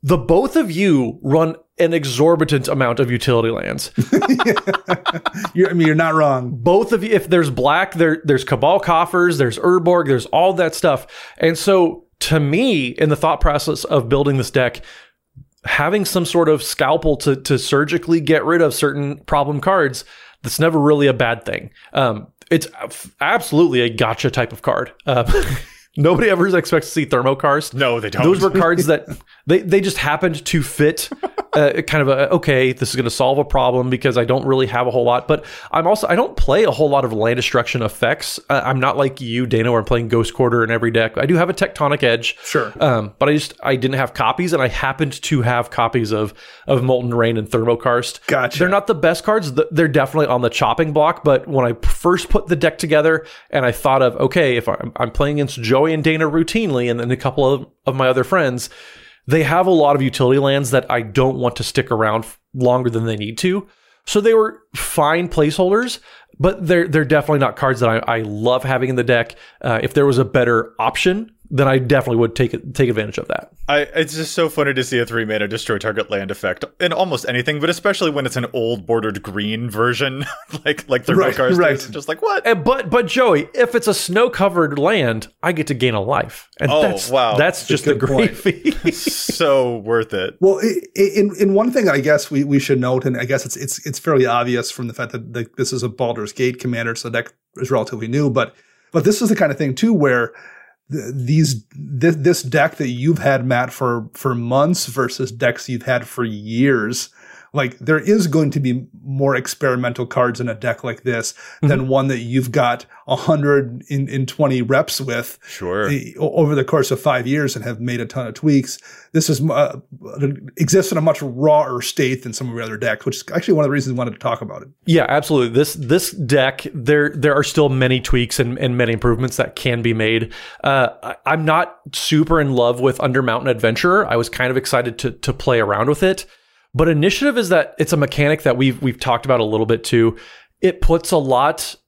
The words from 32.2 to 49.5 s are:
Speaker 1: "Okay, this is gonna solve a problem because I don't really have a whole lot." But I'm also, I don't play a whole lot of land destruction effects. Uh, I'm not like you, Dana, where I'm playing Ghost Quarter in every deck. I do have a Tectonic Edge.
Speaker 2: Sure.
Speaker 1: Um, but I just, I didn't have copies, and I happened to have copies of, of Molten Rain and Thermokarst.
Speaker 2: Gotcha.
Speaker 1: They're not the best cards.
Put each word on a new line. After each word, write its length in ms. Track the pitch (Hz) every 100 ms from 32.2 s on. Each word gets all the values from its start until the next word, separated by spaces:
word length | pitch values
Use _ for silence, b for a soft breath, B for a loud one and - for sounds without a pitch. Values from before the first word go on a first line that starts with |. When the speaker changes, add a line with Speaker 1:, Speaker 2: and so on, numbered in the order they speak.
| 139
Speaker 1:
"Okay, 420 | 180 - 131 131
this 180 | 127 123
is 60 | 127
gonna 120 | 120
solve 280 | - 127 139
a 60 |
problem 440 | 139 139 127 127 127
because 280 | 127 139 120
I 60 |
don't 200 | 117 127
really 220 | 135 131 127
have 200 | 120 127
a 40 |
whole 140 | 127
lot." 220 | 120 123 -
But 160 | 151 B B B
I'm 160 | - 165
also, 200 | 208 -
I 60 | 175
don't 200 | 254 -
play 280 | - 147
a 60 | 214
whole 180 | - 156
lot 140 | 139
of 80 | 127
land 240 | 110 110 123
destruction 440 | 123 135 120 127
effects. 580 | 110 - 120 147 - - -
Uh, 100 | 139
I'm 140 | - 131
not 160 | 131 127
like 240 | 139 135
you, 260 | 127 117 123
Dana, 240 | 117 113
where 80 | 117
I'm 40 | 107
playing 220 | 120 117
Ghost 260 | 117 113
Quarter 280 | - 127 117
in 60 | 113
every 180 | 117 117
deck. 260 | 113 113 -
I 100 | 139
do 100 | 170
have 120 | 175
a 60 |
Tectonic 480 | - 196 - 147 143
Edge. 340 | 127 117 117 -
Speaker 2:
Sure. 280 | - 151 110 -
Speaker 1:
Um, 320 | 151 120 104 -
but 80 | 139
I 60 |
just, 200 | 151 147 -
I 140 | - 131
didn't 200 | 127 131
have 160 | 135
copies, 380 | - 120 131 180
and 80 | 160
I 60 | 127
happened 440 | - 135 135 151 -
to 200 | - 147
have 280 | 117 120 120
copies 420 | - 117 127 107
of, 220 | 107 107 - B B -
of 160 | 135
Molten 320 | 127 127 123
Rain 220 | 120 117 117
and 120 | 107
Thermokarst. 800 | 120 113 117 131 120 120 - -
Speaker 2:
Gotcha. 320 | 139 123 143
Speaker 1:
They're 100 | 180
not 200 | 202 196
the 60 | 156
best 260 | 160 165
cards. 280 | - 214 160